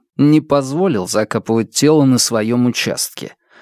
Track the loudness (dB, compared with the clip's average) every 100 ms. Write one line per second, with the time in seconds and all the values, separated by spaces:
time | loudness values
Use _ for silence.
0 | _ 0 4 4 2 -2 -2 -2 -2 -2
1 | -2 -4 -2 -4 -2 -2 -2 0 2 4
2 | 4 2 0 -2 -2 0 0 -2 -4 -6
3 | -8 -10 -16 _ _ _